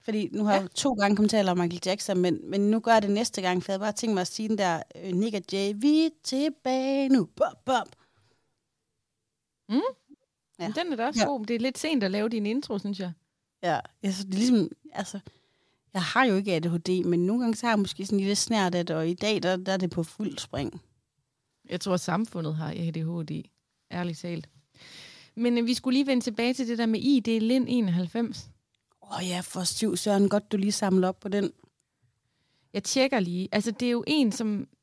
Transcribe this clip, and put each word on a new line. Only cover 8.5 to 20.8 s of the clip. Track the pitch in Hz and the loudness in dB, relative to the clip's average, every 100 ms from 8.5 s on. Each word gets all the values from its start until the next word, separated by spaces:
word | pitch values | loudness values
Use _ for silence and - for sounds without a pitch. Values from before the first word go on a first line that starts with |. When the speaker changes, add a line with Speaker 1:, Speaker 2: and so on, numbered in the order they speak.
| _ _ _ _ _ _ _ _ _ _ _ _ | _ _ _ _ _ _ _ _ _ _ _ _
Speaker 2:
Mm. | 233 453 - _ 294 _ _ _ _ | 0 0 -4 _ -20 _ _ _ _
Speaker 1:
Ja. | 175 | -6
Speaker 2:
Men | |
den | 220 359 | -4 -4
er | 247 | -2
da | 233 | -2
også | 302 | 0
Speaker 1:
Ja. | 214 | 0
Speaker 2:
god. | 277 214 | 0 -4
Det | 233 | -2
er | |
lidt | 254 262 | -2 -2
sent | 311 294 | -2 0
at | 196 | 0
lave | 202 214 | 0 -2
din | 226 208 | -2 -2
intro, | 240 285 202 | -2 -4 -6
synes | 202 190 | -6 -6
jeg. | 180 165 _ _ _ _ | -8 -10 _ _ _ _
Speaker 1:
Ja, | 180 147 - _ | -2 -2 -4 _
jeg | 196 | -4
synes, | 185 196 | -4 -4
det | |
er | 190 | 0
ligesom, | 240 240 180 - 302 | 4 4 2 -4 -14
altså, | - 202 202 - _ _ _ _ _ _ | -10 -10 -10 -16 _ _ _ _ _ _
jeg | 190 | -4
har | 170 233 | 0 4
jo | 262 190 | 4 4
ikke | 202 | 2
A | 170 | 0
D | 170 | 0
H | 170 | -2
D, | 165 185 | 0 0
men | 175 175 180 | 2 2 2
nogle | 233 | 2
gange | 240 220 | 0 0
så | 240 | 0
har | |
jeg | 220 | 0
måske | 196 - 196 | 0 -4 -2
sådan | 202 | 0
en | |
lille | 196 202 | 2 0
snert | - 226 185 | 0 2 2
af | 180 170 | 0 -2
det, | 160 | -2
og | 160 | -2
i | |
dag, | 175 208 208 | -2 0 0
der, | 165 185 | 0 -2
der | 185 | -2
er | 190 | -2
det | 180 | -2
på | 170 | -2
fuld | 165 - 214 - | -6 -4 -8 -6
spring. | - 127 135 180 | -8 -6 -6 -8